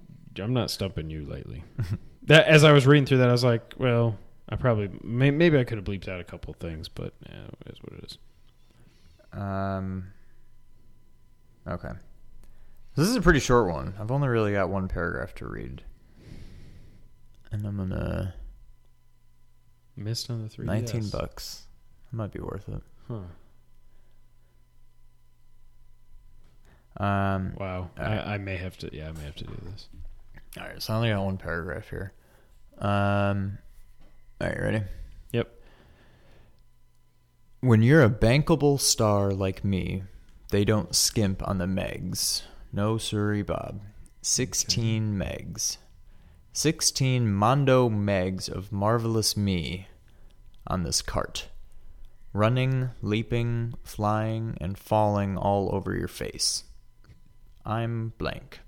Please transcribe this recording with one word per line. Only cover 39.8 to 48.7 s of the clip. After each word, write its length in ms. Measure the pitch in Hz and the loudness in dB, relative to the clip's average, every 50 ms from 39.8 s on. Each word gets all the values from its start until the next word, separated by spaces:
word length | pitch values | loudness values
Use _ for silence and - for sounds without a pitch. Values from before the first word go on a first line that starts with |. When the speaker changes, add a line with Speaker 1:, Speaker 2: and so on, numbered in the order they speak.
| 87 85 90 98 95 - - - - - - - - - - | -2 -2 -6 -6 -8 -10 -16 -20 -20 -20 -20 -20 -8 -2 0
Speaker 2:
they 100 | 101 104 | 2 2
don't 300 | 101 107 107 - - - | 4 2 0 0 -2 0
skimp 480 | - - - - 117 104 95 98 - - - | 0 0 2 2 2 2 0 0 -2 -2 -2
on 100 | 98 92 | -2 -2
the 60 | 87 | -2
megs. 760 | 95 92 95 87 - - - - 90 95 - - - - - - - - - - - - | -2 -2 -2 -2 -4 -6 -6 -8 -6 -6 -4 -2 -2 -2 -4 -6 -10 -18 -20 -16 -8 -4
No 240 | 98 101 110 113 | -2 0 0 0
siree, 460 | 110 - - 110 104 104 104 104 104 101 | -2 -2 -2 -2 0 0 0 0 0 -2
Bob. 380 | - - - - - - 104 - - - - - - - - - | -2 -4 -4 -6 -8 -10 -12 -14 -16 -18 -20 -20 -20 -16 -8 -4
Sixteen 960 | - - - 127 92 - - - - - 120 113 110 110 110 110 107 104 95 | -2 -2 0 -2 -2 -2 -4 -2 -2 -2 0 0 0 0 0 0 -2 -2 -2
megs. 600 | - - 69 - - - - - - - - - - - - - - - - - - - - - - - - | -4 -4 -6 -8 -10 -10 -8 -6 -6 -6 -6 -8 -14 -20 -20 -20 -20 -20 -20 -20 -20 -20 -20 -20 -20 -12 -6
Sixteen 800 | - - 147 165 - - - - - 135 131 127 123 120 107 98 | -2 0 0 0 2 0 0 0 2 2 2 2 2 2 2 2
Mondo 560 | 98 104 117 135 147 139 131 131 127 123 120 | 4 4 4 4 4 6 6 6 6 6 4
megs 580 | 110 104 101 101 101 95 90 95 95 92 - - | 2 2 2 2 2 2 2 0 -2 -4 -6 -6
of 220 | - 92 98 101 | -8 -8 -8 -6